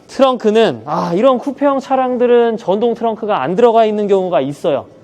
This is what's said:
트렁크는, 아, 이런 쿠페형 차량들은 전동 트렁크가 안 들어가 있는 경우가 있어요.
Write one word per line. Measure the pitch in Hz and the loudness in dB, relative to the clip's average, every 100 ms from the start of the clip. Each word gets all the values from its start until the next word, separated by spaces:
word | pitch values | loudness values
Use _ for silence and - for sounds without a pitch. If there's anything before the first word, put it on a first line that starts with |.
| - | -8
트렁크는, | - 269 247 214 220 202 113 | 0 0 2 0 2 2 -2
아, | 131 170 175 | -6 -6 -2
이런 | 175 262 254 | 0 2 0
쿠페형 | 285 262 285 269 | -4 -2 -2 -2
차량들은 | 269 262 254 247 240 240 233 220 | -2 -2 0 0 2 4 2 -2
전동 | 175 208 233 | -2 0 0
트렁크가 | 226 226 214 208 175 | -2 -4 -4 -4 -2
안 | 135 185 | -2 2
들어가 | 240 226 220 | 4 4 2
있는 | 208 202 | 0 0
경우가 | 196 185 170 | 0 0 -2
있어요. | 139 139 170 127 95 - | -2 -4 -2 -2 -6 -20